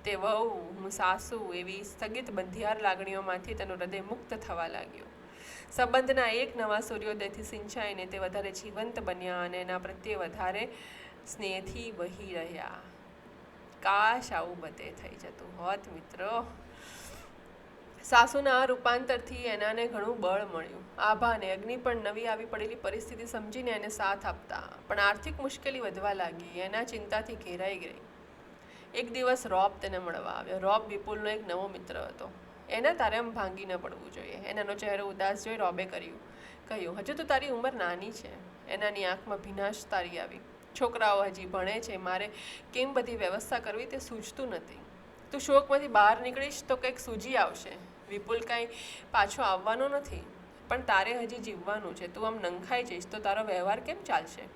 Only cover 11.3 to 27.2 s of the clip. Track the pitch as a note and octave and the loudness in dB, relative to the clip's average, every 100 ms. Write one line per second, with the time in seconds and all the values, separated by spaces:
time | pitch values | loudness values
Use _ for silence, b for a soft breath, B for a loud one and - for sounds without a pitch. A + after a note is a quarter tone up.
11.3 | - G3 F#3+ F#3+ A#3 A#3 F#3+ F3 F#3+ G3 | -6 -4 -4 -6 -8 -8 -6 -6 -6 -8
12.3 | F3 E3+ F3 - - - - - - - | -6 -6 -8 -8 -10 -14 -20 -20 -20 -20
13.3 | - - - - - G3 G3+ G#3+ B3 B3 | -20 -20 -20 -20 -2 4 8 6 4 0
14.3 | F#3 E3+ F3+ D#3 - - - - - F3 | -2 -2 -6 -10 -10 -12 -12 -14 -14 -14
15.3 | E3+ F3+ F3+ F3 G3+ G3+ E3 - - G3 | -14 -16 -6 -2 -2 -6 -14 -14 -8 -2
16.3 | A#3 A#3 - - B B B B B B | -2 -4 -12 -18 B B B B B B
17.3 | - - - - - - - - B3 C4+ | -18 -20 -20 -20 -20 -20 -14 8 10 10
18.3 | C#4+ C#4 B3+ C4 B3+ B3 A#3+ B3+ B3 - | 6 6 6 6 4 4 2 2 0 -2
19.3 | B3 A#3+ G#3 G#3 A3+ A#3 A3+ G#3+ A#3 F3+ | -6 -4 0 0 2 0 0 -2 2 2
20.3 | G3 G3+ E3 E3 - - - G#3 G#3+ A#3 | 2 0 -4 -6 -10 -12 0 2 6 4
21.3 | A3 F#3+ F#3+ A3 B3 B3 A#3 G#3 G#3+ A3+ | 2 0 -2 -2 -2 0 0 -2 -2 -2
22.3 | A3 A#3 G#3+ G#3+ A#3+ G3+ G#3+ - A3+ A#3 | -2 -2 -4 -4 -2 -4 -4 -6 -10 -6
23.3 | A3+ G#3+ B3+ B3 G#3+ G#3 G#3 G3 G3 G3+ | -6 -6 -4 -2 -2 -4 0 0 0 -2
24.3 | - - - - - - G3+ G3+ G#3 D#4 | -6 -6 -8 -8 -14 -2 4 4 4 -2
25.3 | D4+ C#4 - C#4 C4 G#3+ F#3 G3+ G3 E3+ | -2 -4 -2 -4 -2 -4 0 0 0 -2
26.3 | E3+ F3 F3 F#3+ G#3+ A#3 A3+ G#3 G#3+ | -4 -10 -6 -2 -2 -2 -6 -2 -2